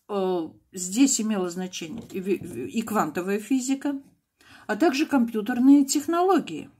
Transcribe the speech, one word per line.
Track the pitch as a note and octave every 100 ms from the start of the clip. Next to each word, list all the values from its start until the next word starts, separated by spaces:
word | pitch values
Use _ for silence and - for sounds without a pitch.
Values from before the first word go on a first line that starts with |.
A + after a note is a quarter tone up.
| -
э, | G3+ F#3 F3+ D#3+ - _
здесь | F#3 F3+ G#3 C4+ -
имело | G#3+ G#3 F3+
значение | F3 F3+ - D#3+ D#3 -
и | G3
ви-, | F#3 F3 - A#2 C3
и | A3+
квантовая | - G#3+ D#3 F3+ F#3 G#3
физика, | G#3+ C4 B3+ C4+ D4 C#4 - _ _ _ - - -
а | G#3+
также | E4+ C4 D#4
компьютерные | C4+ A#3 A3 G#3 A#3+ C4 C#4+ C#4
технологии, | D4+ C#4+ E4+ F#4 F4 - D3+ -